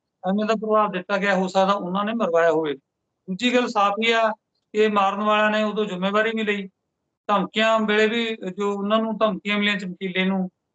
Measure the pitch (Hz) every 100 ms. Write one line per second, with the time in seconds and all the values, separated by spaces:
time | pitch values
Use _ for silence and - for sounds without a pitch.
0 | _ _ 185 208 214 220 220 214 208 185
1 | 180 196 202 185 185 190 190 202 180 190
2 | 208 233 185 165 165 160 151 135 _ _
3 | _ _ - 185 247 247 240 214 202 202
4 | 226 226 220 - _ _ _ 214 214 208
5 | 196 202 214 214 214 214 214 208 202 180
6 | 190 208 220 220 208 202 190 _ _ _
7 | _ _ - 202 185 214 220 220 214 208
8 | 214 233 226 226 185 190 202 202 202 220
9 | 220 214 214 185 202 208 208 196 185 175
10 | 190 185 190 190 180 _ _